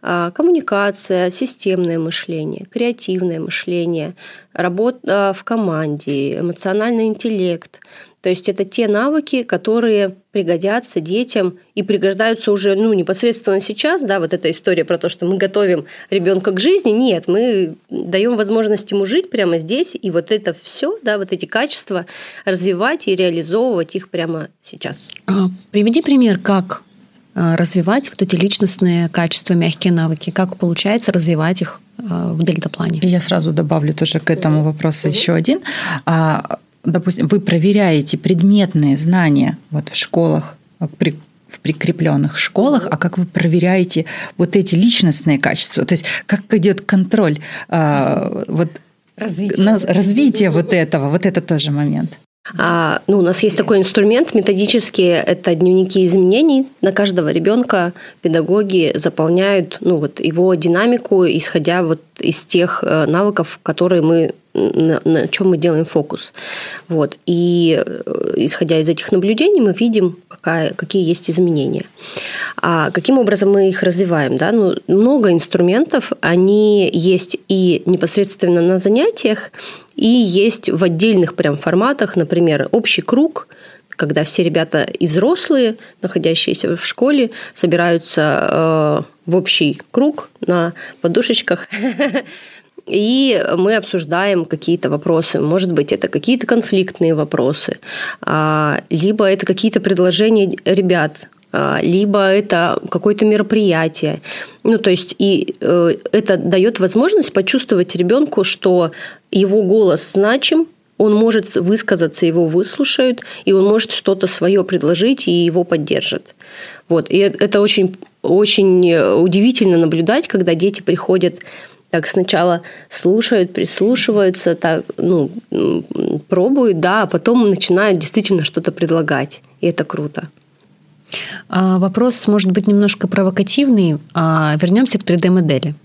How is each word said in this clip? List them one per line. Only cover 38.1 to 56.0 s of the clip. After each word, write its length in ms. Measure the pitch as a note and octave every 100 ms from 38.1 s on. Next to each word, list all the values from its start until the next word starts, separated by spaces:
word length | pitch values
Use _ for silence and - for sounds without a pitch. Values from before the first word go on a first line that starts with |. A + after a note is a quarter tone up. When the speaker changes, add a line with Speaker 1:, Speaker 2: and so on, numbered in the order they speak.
| -
Speaker 3:
предметные 800 | E3+ F3+ F#3+ G#3 F#3 D#3+ D3 C#3
знания 600 | D#3+ F#3 E3 C#3+ C3+ D#3 _
вот 180 | D3+ D3
в 60 | -
школах, 600 | - - E3 D#3 - - _ _
а, 80 | D#3
при-, 280 | - E3 - - _ _
в 120 | -
прикрепленных 800 | - D#3 - E3 D#3+ C#3+ D3 -
школах, 500 | - - A#3+ C#4+ -
а 40 | -
как 200 | F3 F3+
вы 80 | F3+
проверяете 800 | - D#3+ E3+ F3 F#3+ F3+ D#3+ D#3 - - -
вот 180 | E3+ G3+
эти 200 | F#3+ E3
личностные 640 | A3 A#3 F3 C#3+ - C#3
качества? 440 | C#3 - - -
То 100 | -
есть 120 | F3 - - -
как 140 | G3+ -
идет 280 | A3 F3+ G3
контроль, 580 | - G3 F#3 A3 F3+ D3+ - - -
а, 720 | E3 D#3 C#3+ C3+ C#3+ - - -
вот 220 | D#3 E3 - _ _ _ -
Speaker 2:
Развитие. 460 | A3 E3 G3+ - G3
Speaker 3:
на-, 120 | A3 -
развитие 600 | F3+ G3 G#3 C#4+ G#3+ G3
вот 220 | D#3+ E3+
этого, 360 | F3+ D#3+ D#3+ C#3
вот 160 | D#3+ G3
это 160 | F3+
тоже 300 | F3 D#3 D3+
момент. 480 | C#3+ D3 - D#3+ - _ _ - E3+
Speaker 1:
А, 420 | E3 E3+ D#3+ - -
ну, 100 | G3+
у 40 |
нас 180 | F3+ F3+
есть 140 | G#3+ G3+
такой 220 | G3+ G3+
инструмент 560 | F#3 - G#3 A#3 E4 A3
методический, 720 | F#3+ F#3+ G3+ A#3 - - F3+
это 480 | E3+ - F3+ - E3
дневники 500 | F3+ F#3 F#3 F#3+